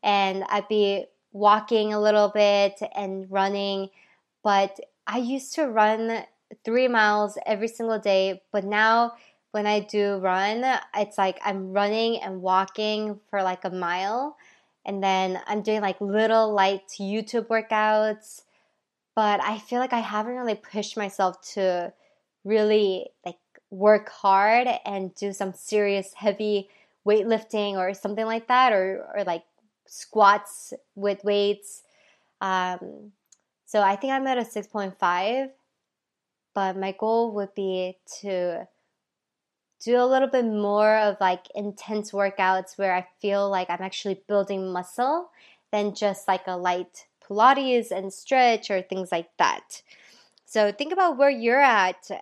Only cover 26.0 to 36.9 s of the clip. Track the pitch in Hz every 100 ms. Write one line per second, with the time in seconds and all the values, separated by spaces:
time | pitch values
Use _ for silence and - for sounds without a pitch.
26 | 196 - 208 190 214 208 196 _ _ _
27 | - 214 208 220 220 214 202 196 185 196
28 | 202 208 220 226 226 247 262 208 185 190
29 | - 208 190 170 _ _ _ _ _ -
30 | - 214 202 208 - - - - _ -
31 | 202 202 202 202 202 202 - - _ _
32 | _ _ _ _ 190 185 185 180 185 214
33 | 208 _ _ _ _ _ _ 214 196 196
34 | 269 269 269 254 233 214 208 214 196 190
35 | 180 175 190 254 269 269 _ _ _ _
36 | _ _ _ _ _ - 196 190 190